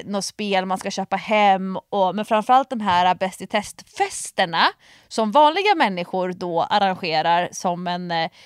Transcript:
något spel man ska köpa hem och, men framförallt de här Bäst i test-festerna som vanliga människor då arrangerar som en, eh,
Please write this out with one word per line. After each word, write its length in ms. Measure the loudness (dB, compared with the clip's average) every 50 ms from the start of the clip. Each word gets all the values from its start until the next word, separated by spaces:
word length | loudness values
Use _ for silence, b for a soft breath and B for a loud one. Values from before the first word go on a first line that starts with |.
| -2
något 200 | -4 -6 -6 -6
spel 420 | -6 -8 -6 -4 -2 0 0 0
man 120 | 0 -4 -4
ska 120 | -4 -6
köpa 260 | -6 -6 -6 -4 -4
hem 600 | -4 -2 0 2 4 6 4 4 4 0 -4 -6 -8 -8 -4
och, 240 | 0 0 0 0 0
men 100 | -2 -2
framförallt 460 | 0 0 0 2 4 4 4 4 0
de 100 | -4 -4
här 340 | -2 2 2 4 4 4 2
Bäst 260 | 0 -2 -6 -6 -8
i 40 | -10
test-festerna 1160 | -4 -4 -4 -4 -4 -14 -18 -20 _ -4 -4 -4 -4 -4 -10 -12 -8 -2 -2 -2 0 2 2 2 2 0 b b b b b b b
som 220 | -4 -4 -2 2
vanliga 420 | 4 6 6 6 4 2 2 2 2
människor 580 | 2 2 0 0 -4 -6 -4 -2 -2 -2 -2
då 300 | -4 -6 -6 -4 -2 -2
arrangerar 840 | 0 2 2 2 2 0 -2 -2 -4 -2 0 0 2 2 2 0 0 -2
som 340 | -6 -6 -4 -4 -4 -4 -4
en, 240 | -6 -6 -6 -6 -4
eh, 200 | -4 -4 -4 -4 b b b